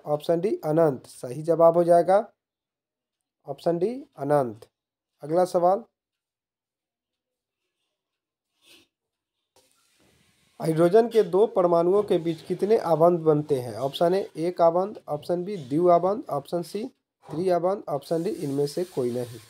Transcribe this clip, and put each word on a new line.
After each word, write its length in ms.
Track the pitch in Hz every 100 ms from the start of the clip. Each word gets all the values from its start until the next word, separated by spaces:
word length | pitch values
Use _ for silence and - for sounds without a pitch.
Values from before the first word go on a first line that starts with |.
| 156
ऑप्शन 340 | 151 160 170
डी 200 | 175 175
अनंत। 420 | 160 156 160 123 -
सही 360 | - 127 131
जवाब 340 | 160 160 170 165
हो 80 |
जाएगा 480 | 170 170 170 196 220 _ _ _ _ _ _ _ _ _ _ _ 147
ऑप्शन 320 | 139 175 170
डी 280 | 190 262 302 -
अनंत। 520 | 139 147 123 110 _ _ _ _ _ _
अगला 240 | 147 170
सवाल, 400 | 180 180 175 202 233 _ _ _ _ _ _ _ _ _ _ _ _ _ _ _ _ _ _ _ _ _ _ _ _ _ _ _ _ _ _ _ _ _ _ _ _ _ _ _ _ _ _ _ _ _ _ -
हाइड्रोजन 480 | 160 160 170 208 226
के 140 | 226
दो 240 | 185 185 220
परमाणुओं 560 | 196 175 170 175 202
के 160 | 202 180
बीच 240 | 165 160
कितने 340 | - 180 196 226
आबंध 420 | 170 156 170 175
बनते 420 | 156 147 147 135
हैं? 140 | 123
ऑप्शन 400 | 104 135 - 170
ए 160 | 190 - -
एक 240 | 170 175
आबंध, 400 | 170 170 196 220 -
ऑप्शन 360 | 147 - 175
बी 120 | 180 202
द्विआबंध, 680 | 123 147 175 170 180 214 -
ऑप्शन 320 | 143 - 175
सी 280 | 170 202 262 _ _ _ -
त्रिआबंध, 520 | 151 185 175 175 202 -
ऑप्शन 340 | 147 - 165
डी 80 | 170
इनमें 360 | 160 147 139 143
से 180 | 175
कोई 260 | 175 - 123
नहीं। 280 | 120 120 120